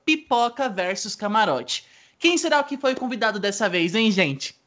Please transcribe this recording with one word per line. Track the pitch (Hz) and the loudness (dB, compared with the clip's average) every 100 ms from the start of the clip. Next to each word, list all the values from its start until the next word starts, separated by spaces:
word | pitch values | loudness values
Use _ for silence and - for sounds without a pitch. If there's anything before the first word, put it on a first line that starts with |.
pipoca | - 311 - 240 240 240 262 | -2 -2 0 0 0 0 -4
versus | 190 180 190 214 - | -2 -4 -4 -8 -6
camarote. | 208 220 208 131 - - - - _ - | -2 2 2 0 -2 -8 -10 -20 _ -2
Quem | 339 349 | 2 2
será | 330 302 | 2 2
que | 285 277 | 0 -2
foi | 269 262 | -2 -2
convidado | 254 233 220 208 | -4 -2 -2 0
dessa | 196 202 208 | -2 0 0
vez, | 180 170 190 | 2 0 2
hein, | 226 | 2
gente? | 196 170 135 - - | 2 0 -2 -8 -14